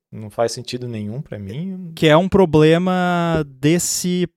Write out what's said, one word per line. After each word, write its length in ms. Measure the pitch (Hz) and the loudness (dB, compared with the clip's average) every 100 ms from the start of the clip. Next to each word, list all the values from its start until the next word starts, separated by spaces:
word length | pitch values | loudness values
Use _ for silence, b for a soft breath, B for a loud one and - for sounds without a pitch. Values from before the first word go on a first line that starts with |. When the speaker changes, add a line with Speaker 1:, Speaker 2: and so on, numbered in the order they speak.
| _ | _
Speaker 1:
Não 180 | 110 107 | -16 -10
faz 220 | - 117 | -2 -2
sentido 360 | 127 117 123 123 | -4 -10 -8 -8
nenhum 340 | 110 104 127 | -8 -8 -8
pra 160 | - 104 | -10 -12
mim. 520 | 95 131 190 185 170 160 | -10 -8 -8 -10 -12 0
Speaker 2:
Que 120 | 156 | 4
é 100 | 156 | 4
um 100 | 185 | 4
problema 1160 | 196 175 156 156 165 185 185 180 175 170 160 143 | 2 4 6 6 4 2 0 0 0 0 -2 -4
desse 800 | 131 147 175 - - 180 180 175 | -2 0 2 0 -4 -2 -2 -4